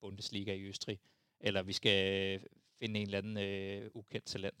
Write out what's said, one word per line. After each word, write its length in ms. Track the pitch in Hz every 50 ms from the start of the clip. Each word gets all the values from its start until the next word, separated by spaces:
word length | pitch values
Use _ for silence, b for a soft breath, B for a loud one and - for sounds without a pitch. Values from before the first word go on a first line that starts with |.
Bundesliga 520 | - 98 98 98 - - - 101 98 104 98
i 80 | 95
Østrig, 380 | 98 98 101 - - - 104 95 _ _ _ _ _ _ _ -
eller 220 | - 107 98 98 92
vi 100 | 95 95
skal, 400 | - - 110 101 98 95 95 98 98 98 95 98
øh, 100 | 95 - - - - _ _ _ -
finde 200 | - 110 107 104
en 60 | 104
eller 120 | 98 101 98
anden, 200 | 98 107 107 104
øh, 520 | 101 98 98 98 98 98 98 101 107 107 -
ukendt 320 | - 107 - - 113 -
talent 300 | - - 101 95 98 - -